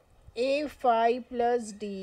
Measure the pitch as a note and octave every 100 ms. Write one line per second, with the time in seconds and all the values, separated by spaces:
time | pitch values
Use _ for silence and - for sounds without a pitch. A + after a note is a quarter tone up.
0 | _ _ - A3+ C4 C#4+ C#4+ - B3 A3+
1 | A#3 B3 A#3+ B3 A#3+ B3 G#3+ G3+ G#3 G3